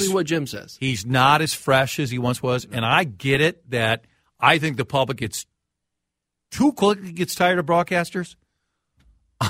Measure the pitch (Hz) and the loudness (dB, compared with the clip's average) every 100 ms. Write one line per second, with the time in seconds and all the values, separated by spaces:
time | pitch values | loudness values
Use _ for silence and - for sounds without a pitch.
0 | 190 190 156 165 135 104 - - 131 113 | 0 0 0 -2 -4 -10 -14 -6 -4 -4
1 | 113 127 131 151 156 - - 131 135 - | -2 2 4 4 2 -4 2 2 2 -2
2 | 135 123 123 123 127 123 - 117 113 151 | -4 -2 -2 -2 -2 -2 -4 -4 0 0
3 | 165 95 135 135 156 170 - 120 110 113 | 0 -4 -2 2 0 -2 -6 -2 0 -2
4 | _ _ _ _ 123 160 156 127 120 139 | _ _ _ _ 2 4 0 -4 -4 -2
5 | 131 120 110 - - _ _ _ _ _ | -2 -4 -8 -10 -14 _ _ _ _ _
6 | _ _ _ _ _ - 285 - 196 202 | _ _ _ _ _ 0 0 4 2 0
7 | 190 170 170 - 180 180 156 170 170 180 | -4 -6 -6 0 2 2 2 0 0 -2
8 | 170 185 175 - _ _ _ _ _ _ | -2 -6 -10 -12 _ _ _ _ _ _
9 | _ _ _ - 107 | _ _ _ -6 -2